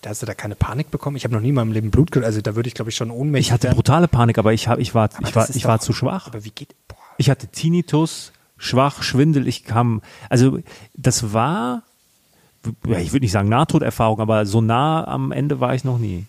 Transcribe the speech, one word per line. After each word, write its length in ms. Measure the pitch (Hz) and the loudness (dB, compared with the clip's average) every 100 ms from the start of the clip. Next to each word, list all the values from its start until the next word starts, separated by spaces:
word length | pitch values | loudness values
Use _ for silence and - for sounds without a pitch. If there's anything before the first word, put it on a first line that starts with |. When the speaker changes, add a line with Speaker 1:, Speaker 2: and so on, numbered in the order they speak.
Speaker 1:
da 80 | - | -12
hast 100 | 107 | -10
du 60 | 110 | -8
da 80 | - | -8
keine 200 | 104 101 | -10 -4
Panik 360 | - 120 156 | -4 -4 -6
bekommen? 260 | 151 147 139 | -6 -6 -6
Ich 60 | 120 | -2
hab 60 | |
noch 100 | 113 | 0
nie 80 | 117 | 2
in 60 | 139 | 2
meinem 160 | 113 | 0
Leben 180 | 110 110 | -2 2
Blut 220 | 107 165 | 2 4
ge-, 120 | 139 | 2
also 180 | 117 107 | 0 -2
da 140 | 107 107 | -2 -4
würde 120 | 117 | -6
ich, 80 | - | -6
glaub 120 | 113 | -8
ich, 80 | - | -6
schon 140 | 117 | -6
ohnmächtig 380 | 120 147 139 120 | -4 -2 0 2
Speaker 2:
Ich 40 | |
hatte 120 | 117 | 2
Speaker 1:
werden. 120 | 127 123 | 2 2
Speaker 2:
brutale 320 | - 147 175 | 4 4 4
Panik, 300 | 120 117 113 | 4 4 4
aber 160 | 107 | 2
ich 140 | 110 - | 2 0
hab, 100 | 117 | -2
ich 160 | 120 | 0
war, 120 | 117 107 - | 2 0 0
Speaker 1:
Aber 120 | 104 | -2
Speaker 2:
ich 80 | 113 | 0
war, 60 | |
Speaker 1:
das 80 | 110 | 0
ist 60 | 120 | 0
Speaker 2:
ich 100 | 120 | 0
war 140 | 110 | 0
Speaker 1:
doch, 40 | |
Speaker 2:
zu 100 | - | 0
schwach. 340 | 117 123 190 - | -2 -2 -4 -8
Speaker 1:
aber 180 | 117 104 | -14 -14
wie 60 | |
geht, 240 | - - - _ | -16 -20 -20 _
boah. 80 | - - - | -20 -20 0
Speaker 2:
Ich 120 | 143 | 2
hatte 160 | 135 98 | 2 -2
Tinnitus, 840 | - 156 175 170 147 160 - - _ _ _ | -4 0 0 2 0 0 -4 -16 _ _ _
schwach, 440 | - 123 139 - | -2 2 2 0
Schwindel, 460 | - 127 151 143 123 | -2 2 4 2 0
ich 160 | - | -6
kam, 400 | - 110 120 110 - - - | -4 0 2 0 -6 -20 -2
also 300 | 123 131 - - - - | 4 4 2 -8 -20 -20
das 400 | - 131 - 117 | -4 -2 0 -2
war, 480 | 110 123 190 247 247 - _ _ _ _ _ _ _ 113 110 - | 0 0 -2 -4 -6 -10 _ _ _ _ _ _ _ -12 -8 -4
ja, 140 | 98 | -2
ich 120 | 87 | 0
würd 120 | 135 | 0
nicht 80 | 123 | 2
sagen 180 | 101 101 | 2 2
Nahtoderfahrung, 720 | 117 160 104 - - 113 107 | 2 2 2 0 0 0 0
aber 260 | 110 110 104 | 2 2 2
so 160 | 110 | 2
nah 420 | 110 117 151 160 - | 2 2 2 0 -2
am 240 | 135 135 | -4 -4
Ende 280 | 135 143 139 | -2 -2 -2
war 140 | 127 | 0
ich 100 | 127 | 0
noch 140 | 131 123 | -2 -2
nie. 300 | 107 90 | -2 -6